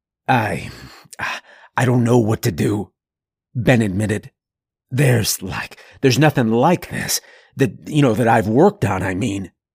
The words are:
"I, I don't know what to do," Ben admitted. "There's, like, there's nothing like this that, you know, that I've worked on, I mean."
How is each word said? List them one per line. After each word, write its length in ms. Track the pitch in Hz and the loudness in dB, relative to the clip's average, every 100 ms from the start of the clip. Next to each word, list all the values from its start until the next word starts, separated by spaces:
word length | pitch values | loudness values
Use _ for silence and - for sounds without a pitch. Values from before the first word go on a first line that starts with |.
| _ _ - | _ _ -4
"I, 440 | 127 107 95 - - - - _ - - - - - - - | -2 -2 -6 -10 -16 -20 -20 _ -12 -10 -10 -16 -20 -12 -4
I 80 | |
don't 200 | 120 123 | 0 2
know 140 | 117 123 | 4 2
what 240 | 104 110 | 2 -2
to 100 | 120 | -4
do," 400 | 92 135 104 95 _ _ _ _ _ _ | -2 -2 -2 -6 _ _ _ _ _ _
Ben 260 | 135 110 123 | -4 2 2
admitted. 500 | 110 92 107 104 - _ _ _ _ _ _ | 2 -2 -2 -4 -6 _ _ _ _ _ _
"There's, 520 | 127 139 120 98 - | 0 2 2 0 -6
like, 360 | 92 - - - - - | -8 -10 -12 -16 -20 -2
there's 160 | 135 120 | 0 4
nothing 300 | 156 - 113 | 2 2 0
like 420 | 113 147 180 - | 2 2 0 -4
this 300 | - - - - - _ - | -10 -6 -6 -8 -20 _ -2
that, 320 | 131 - - | -2 -2 -4
you 140 | 151 | 2
know, 120 | 143 | 2
that 140 | 104 117 | 2 2
I've 200 | 117 101 | 2 2
worked 360 | 113 190 196 | 4 4 2
on, 180 | 101 92 | -2 -2
I 120 | 92 | -4
mean." 380 | 95 113 98 92 _ _ | -4 -4 -6 -8 _ _